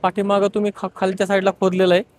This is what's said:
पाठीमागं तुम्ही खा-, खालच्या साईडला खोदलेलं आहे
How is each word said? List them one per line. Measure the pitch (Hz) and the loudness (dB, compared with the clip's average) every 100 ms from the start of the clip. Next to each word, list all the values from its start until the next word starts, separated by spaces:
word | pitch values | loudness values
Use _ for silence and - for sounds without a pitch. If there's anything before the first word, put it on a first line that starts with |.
पाठीमागं | 185 180 202 202 196 | -2 -2 0 0 0
तुम्ही | 214 208 - | -2 -4 -6
खा-, | 185 - | -12 -4
खालच्या | 190 185 190 | -4 -2 0
साईडला | 196 190 185 | 0 0 0
खोदलेलं | 190 185 185 | -2 2 4
आहे | 180 - | 2 0